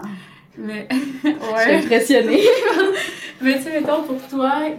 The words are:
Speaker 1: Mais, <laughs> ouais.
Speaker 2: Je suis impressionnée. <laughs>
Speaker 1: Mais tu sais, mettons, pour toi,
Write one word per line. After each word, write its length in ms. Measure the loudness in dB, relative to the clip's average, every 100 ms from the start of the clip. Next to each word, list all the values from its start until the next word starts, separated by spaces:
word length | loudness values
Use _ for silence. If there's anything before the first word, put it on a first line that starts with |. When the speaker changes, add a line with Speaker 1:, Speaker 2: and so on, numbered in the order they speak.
| -8 -14 -18 -20 _ -14
Speaker 1:
Mais, 300 | -10 -10 -4 -4 -4
<laughs> 180 | -4
ouais. 80 | -4
Speaker 2:
Je 260 | -2 -2 0
suis 120 | 4 2
impressionnée. 560 | 2 0 4 2 4 4 6 4 2 2 2
<laughs> 500 | 0 -6 -10 -16 -2
Speaker 1:
Mais 140 | 0 0
tu 80 |
sais, 160 | -2 -2
mettons, 220 | 0 -2
pour 160 | -2 -8 -6
toi, 340 | -2 0 0 -2